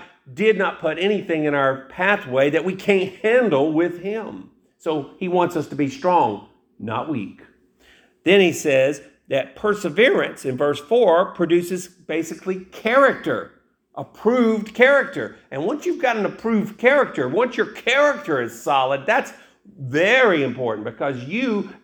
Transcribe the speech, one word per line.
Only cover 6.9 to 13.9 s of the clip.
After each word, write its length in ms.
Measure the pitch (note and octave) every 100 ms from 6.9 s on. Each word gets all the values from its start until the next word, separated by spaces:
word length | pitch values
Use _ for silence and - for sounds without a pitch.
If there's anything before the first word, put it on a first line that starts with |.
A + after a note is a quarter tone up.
| A2+ D4
weak. 320 | C#4+ F2 - - _ _ _ _ _ _ _
Then 180 | D#3 G3
he 120 | F3+
says 480 | C#3 D#3 C3+ C3+ D3+ - _ -
that 280 | C3+ B2+ -
perseverance 880 | G#3+ G3+ F3+ D3+ B3+ A#3 D3 - C#3
in 120 | B2+
verse 220 | D3 C#3+
four 540 | - A#3 A3 E3 F#3
produces 540 | - F3 E3+ F3 F#3 -
basically 760 | _ - D#3+ D#3+ D#3+ F#3 F#3+ F#3
character, 880 | - A3 B3+ C4+ - - A2+ E2 _ _ _ _